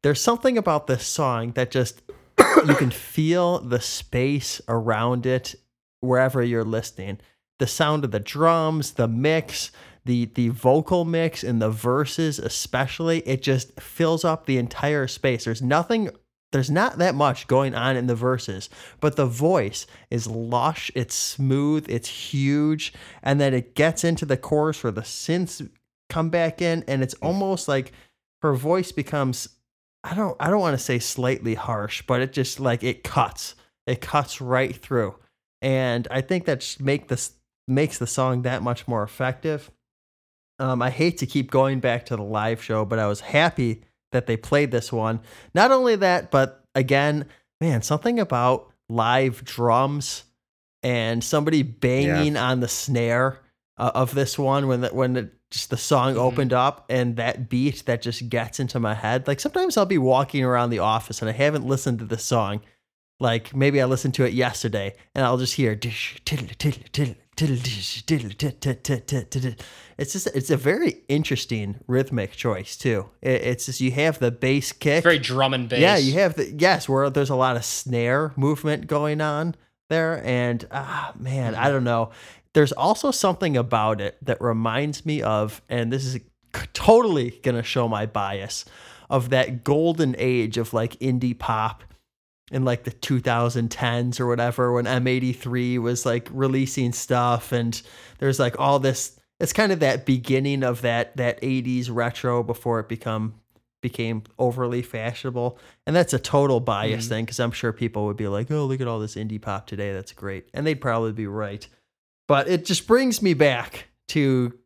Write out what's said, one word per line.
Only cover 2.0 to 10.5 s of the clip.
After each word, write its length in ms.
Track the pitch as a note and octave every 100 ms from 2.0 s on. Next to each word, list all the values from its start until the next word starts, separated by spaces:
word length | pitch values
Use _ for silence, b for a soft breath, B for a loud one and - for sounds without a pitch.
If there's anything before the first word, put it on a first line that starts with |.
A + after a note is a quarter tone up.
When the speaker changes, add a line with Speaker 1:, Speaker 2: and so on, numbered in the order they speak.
| - - _ -
Speaker 1:
<coughs> 280 | - D#4+ D#3+
you 80 | C#3+
can 140 | B2+
feel 680 | - - - D#3 F3 F3 F3+
the 220 | B2 B2
space 840 | - - - B2+ C3 C#3+ - - -
around 600 | A#2 A2+ A2 A#2+ B2 B2
it 280 | B2+ - - _ _ _ _
wherever 420 | B2+ B2+ C3 B2+
you're 220 | A#2+ A#2
listening. 540 | A2 A2+ - - F#2+ G2+ b b _ _
The 80 | B2
sound 380 | - D3+ D3+
of 60 | C#3
the 100 | G#2
drums, 720 | F#2+ C#3+ E3 E3 D#3 D#3 C#3
the 160 | - A#2
mix, 600 | A2+ C#3+ D#3+ - - - B B B B2
the, 200 | B2 A#2
the 140 | -
vocal 560 | A#2+